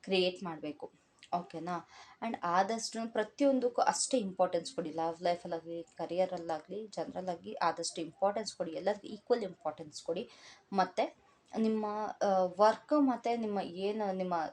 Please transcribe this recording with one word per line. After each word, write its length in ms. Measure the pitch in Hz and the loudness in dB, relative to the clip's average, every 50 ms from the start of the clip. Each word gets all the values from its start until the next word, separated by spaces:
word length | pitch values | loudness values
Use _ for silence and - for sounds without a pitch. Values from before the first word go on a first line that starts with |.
ಕ್ರಿಯೇಟ್ 400 | - - 196 190 180 185 180 - | -2 2 2 2 2 2 0 -4
ಮಾಡ್ಬೇಕು, 500 | 196 175 160 151 151 151 143 - - - _ _ _ _ _ _ - - - 180 | -8 -8 -8 -6 -8 -10 -10 -10 -14 -16 _ _ _ _ _ _ -10 -4 -4 -4
ಓಕೆನಾ? 480 | 175 - - 165 160 175 180 170 165 _ - - - - - _ - | -4 -6 -10 -8 -6 -4 -6 -6 -8 _ -20 -20 -20 -20 -14 _ -6
And 100 | 226 220 - | -6 -6 -4
ಆದಷ್ಟು 720 | - 175 170 185 196 196 226 226 214 - - 226 226 226 | -2 2 4 4 4 4 0 -4 -4 -6 -6 -6 -6 -2
ಪ್ರತಿಯೊಂದಕ್ಕೂ 680 | - 220 214 214 _ - 285 277 269 254 240 247 240 - | -2 -2 -2 -2 _ 4 4 6 6 4 2 2 2 4
ಅಷ್ಟೇ 360 | - - - - - - - 254 | 4 4 4 2 0 0 2 0
ಇಂಪಾರ್ಟೆನ್ಸ್ 560 | 208 190 180 - 180 175 - 170 170 - - | 0 0 2 2 2 2 2 -2 -4 -4 -6
ಕೊಡಿ. 180 | - 175 156 | -6 -6 -4
ಲವ್ 300 | 151 160 160 165 170 165 | -2 -2 -2 -2 -2 0
ಲೈಫಲ್ಲಾಗಲಿ, 600 | 180 175 175 175 - 180 170 165 165 165 170 170 | 0 0 0 0 -2 -6 -6 -6 -6 -8 -10 -10
ಕರಿಯರಲ್ಲಾಗಲಿ, 1040 | 165 _ _ - 170 165 170 180 185 185 185 170 170 170 165 156 - - 185 208 220 | -10 _ _ -10 -8 -4 0 0 0 0 0 -6 -4 -4 -4 -6 -6 -8 -10 -10 -10
ಜನರಲ್ಲಾಗಿ 680 | 208 - - 160 - - 180 185 185 175 170 185 202 - | -8 -6 -6 -6 -6 -6 -6 -4 -4 -6 -6 -8 -12 -6
ಆದಷ್ಟು 460 | - - 170 165 - 165 - - - | 0 0 0 0 0 -6 -6 -4 -6
ಇಂಪಾರ್ಟೆನ್ಸ್ 540 | 165 156 - - 190 196 202 226 214 196 - | -8 -8 -4 0 0 0 2 0 -6 -6 -6
ಕೊಡಿ. 160 | _ 180 165 | _ -6 -6
ಎಲ್ಲರಿಗೂ 380 | 160 - 175 196 214 202 - - | -6 -2 0 0 0 0 -4 -12
ಈಕ್ವಲ್ 340 | 214 208 _ _ 240 240 | -14 -14 _ _ 2 2
ಇಂಪಾರ್ಟೆನ್ಸ್ 600 | 208 185 170 _ - 156 151 - 165 151 - - | 2 -6 -8 _ -6 -6 -6 -6 -14 -14 -14 -10
ಕೊಡಿ. 280 | - - 170 180 - - - - - - - - _ _ | -6 -4 -4 -4 -4 -8 -12 -20 -20 -20 -20 -20 _ _
ಮತ್ತೆ 520 | 196 196 185 185 - - 240 330 - _ _ _ _ _ _ _ - 220 | 0 2 2 2 2 0 0 0 -2 _ _ _ _ _ _ _ -2 0
ನಿಮ್ಮ, 280 | 226 220 220 214 214 208 208 214 214 208 - - | 2 2 2 0 -2 -2 -4 -4 -4 -6 -2 0
ಆ, 200 | - 202 196 190 185 180 180 180 | 2 4 4 4 4 2 4 6
ವರ್ಕ್ 340 | 208 220 220 - - - 294 302 | 6 6 6 4 0 2 4 6
ಮತ್ತೆ 380 | 285 262 247 233 - 233 233 | 6 4 4 0 0 0 0
ನಿಮ್ಮ 240 | 233 226 214 202 196 | 0 0 -2 -2 -2
ಏನು 520 | 175 - 170 180 190 202 208 220 214 196 | -4 -4 -6 -4 -2 -2 -2 0 -2 -2
ನಿಮ್ಮ 220 | 185 185 185 180 175 170 156 - | 0 -2 -2 -2 0 -2 -2 -4